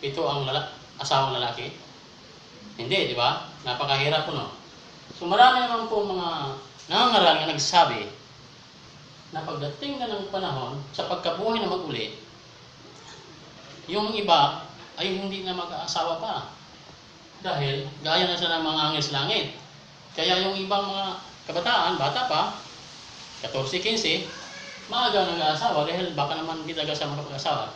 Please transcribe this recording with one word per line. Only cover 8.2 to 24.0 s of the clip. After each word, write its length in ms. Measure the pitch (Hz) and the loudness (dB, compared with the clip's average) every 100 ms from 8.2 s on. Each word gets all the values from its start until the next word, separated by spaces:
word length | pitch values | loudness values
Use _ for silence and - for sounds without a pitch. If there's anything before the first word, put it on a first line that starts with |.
| - - - - - - - - - - - | -18 -20 -20 -20 -20 -20 -20 -20 -20 -20 -10
na 140 | 160 156 | -8 -6
pagdating 560 | 147 147 - 285 269 | -4 -4 -4 -6 -4
na 80 | 240 | -2
ng 240 | 208 190 | -4 -2
panahon 480 | 196 185 139 - 143 - | -2 -2 -2 -4 -6 -8
sa 160 | - 160 | -6 -4
pagkabuhay 560 | 175 175 170 220 220 | -2 -2 0 0 2
na 80 | 190 | 0
mag-uli, 480 | 185 165 123 107 - - - - - - - - - - - - - - - - - - | -2 -2 -4 -4 -8 -16 -20 -20 -20 -20 -20 -20 -20 -20 -20 -20 -20 -20 -20 -18 -18 -4
yung 300 | 185 208 220 | -2 0 -2
iba 500 | 185 165 143 - - - - - | 6 6 6 2 -10 -16 -16 -4
ay 220 | 185 190 | -2 -2
hindi 240 | 196 190 | -4 -6
na 100 | 185 | -4
mag-aasawa 640 | 180 175 - 175 175 165 165 | -4 -6 -6 -4 -2 0 -2
pa. 120 | 220 175 - - - - - - - - - - | -2 -4 -6 -14 -20 -20 -20 -20 -20 -20 -20 -10
Dahil 420 | 185 139 139 139 - - | -4 0 0 -2 -4 -6
gaya 240 | 151 165 180 | 0 2 2
na 140 | 175 | 0
siya 180 | 170 165 | 0 0
ng 80 | 156 | 0
mga 160 | 156 151 | 2 0
anghel 140 | 156 | 0
sa 140 | 139 143 | -2 -2
langit. 320 | 165 214 - - - - - - - - | 0 0 -2 -8 -16 -20 -20 -20 -14 -2
Kaya 260 | 170 180 196 | 2 2 2
yung 80 | 196 | -2
ibang 300 | 190 202 202 | 0 0 0
mga 180 | 196 190 180 - - - | -2 -4 -6 -10 -16 -6
kabataan, 500 | 170 233 240 170 175 | -2 2 4 4 2
bata 260 | 139 254 254 | 0 0 2
pa, 240 | 156 - - - - - - - - - - 113 | 2 0 -2 -12 -16 -18 -18 -18 -18 -18 -10 -6
katorse, 380 | 135 135 180 | -2 -2 -2
quince, 420 | 208 220 | 0 2